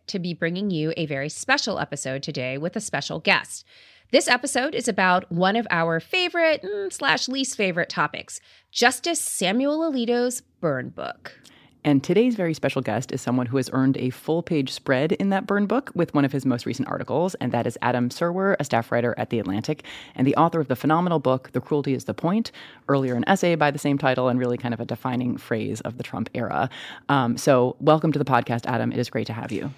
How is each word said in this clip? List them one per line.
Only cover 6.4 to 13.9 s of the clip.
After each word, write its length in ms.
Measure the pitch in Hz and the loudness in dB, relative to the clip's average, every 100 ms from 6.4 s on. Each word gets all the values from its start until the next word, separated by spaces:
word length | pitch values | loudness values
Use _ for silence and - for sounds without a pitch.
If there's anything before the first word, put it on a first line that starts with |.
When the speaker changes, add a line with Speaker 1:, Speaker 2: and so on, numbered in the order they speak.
| 320 302 | 2 2
Speaker 1:
mm, 300 | 370 415 392 | -2 -6 -6
slash 380 | - 277 262 - | -2 0 0 0
least 260 | 269 262 - | -4 -4 -2
favorite 320 | 196 175 - | -2 0 -2
topics, 540 | - 147 - - - _ _ _ | -2 -2 -4 -14 -16 _ _ _
Justice 520 | - 240 254 339 330 | 4 4 4 -2 -4
Samuel 580 | - - 180 226 277 302 | -4 -2 0 2 0 0
Alito's 600 | 330 269 233 240 247 247 - - | -2 -2 0 0 0 -4 -12 -6
burn 300 | 165 135 127 | -2 -2 -6
book. 500 | - 65 - - - - - _ _ | -10 -10 -10 -16 -20 -20 -20 _ _
Speaker 2:
And 200 | 151 139 | 2 2
today's 320 | - 180 247 214 | 4 4 4 2
very 180 | 170 | -2
special 280 | 156 135 135 | 0 -2 -2
guest 320 | 127 110 123 | -2 -2 -2
is 80 | 135 | -6
someone 240 | - 127 120 | -2 0 0
who 100 | 131 | -2
has 140 | 123 | 0
earned 240 | 131 131 | 2 2